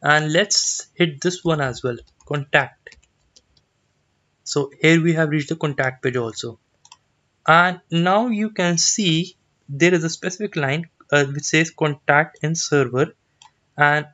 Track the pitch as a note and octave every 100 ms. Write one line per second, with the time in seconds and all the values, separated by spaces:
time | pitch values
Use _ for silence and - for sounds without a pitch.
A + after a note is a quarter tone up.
0 | C#3+ D3+ D3+ D#3+ G#3 - - - - -
1 | E3+ C#3 F3 F3+ E3+ D#3 C3+ A#2 B2+ A#2+
2 | - _ - C#3+ C#3 D3 B2+ - - -
3 | _ _ _ _ _ _ _ _ _ _
4 | _ _ _ _ - C#3+ C#3 - D#3 E3
5 | E3 D#3+ D#3 D#3 D3 E3 D3+ C#3 C3 C3
6 | C3 B2 A2+ - A#2+ A#2 _ _ _ -
7 | _ _ _ _ - E3 F3+ F3 _ E3
8 | F3 G3+ B3 G#3+ G#3+ G#3+ F3 E3+ - -
9 | G3 D#3+ F3 - _ _ - C#3 E3+ F3+
10 | E3 - F3+ - G#3+ E3+ C3+ D3 E3+ _
11 | _ C#3+ C#3 C#3+ - D#3 D#3+ - D#3 C#3+
12 | - C#3+ D#3+ - D3+ E3 - D3 B2 B2
13 | D#3+ - _ _ - _ _ - D3 D3
14 | D3+